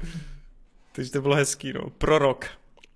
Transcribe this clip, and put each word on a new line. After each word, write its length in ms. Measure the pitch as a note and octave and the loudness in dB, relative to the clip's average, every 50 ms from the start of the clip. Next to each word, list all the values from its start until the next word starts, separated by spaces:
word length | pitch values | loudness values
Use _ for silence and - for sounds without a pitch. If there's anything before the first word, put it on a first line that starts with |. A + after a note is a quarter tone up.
| - E3 - E3 - - - - - - - - - - _ - - _ | -10 -10 -10 -12 -12 -12 -14 -16 -18 -20 -20 -20 -20 -20 _ -20 -20 _
Takže 200 | - - C3+ B2 | -10 -10 -8 -4
to 100 | - C#3+ | -4 -2
bylo 140 | C3+ C#3+ C#3 | 2 2 4
hezký, 380 | D3 C#3 C3+ - - - C#3 - | 4 2 0 -2 -6 -8 -8 -8
no. 80 | - - - - - | -8 -8 -10 -4 -2
Prorok. 480 | - D3 D3+ D#3 C#3+ C#3 B2+ - - - - - _ - _ - - _ _ | 2 4 4 6 6 4 2 0 -4 -12 -14 -16 _ -20 _ -20 -20 _ _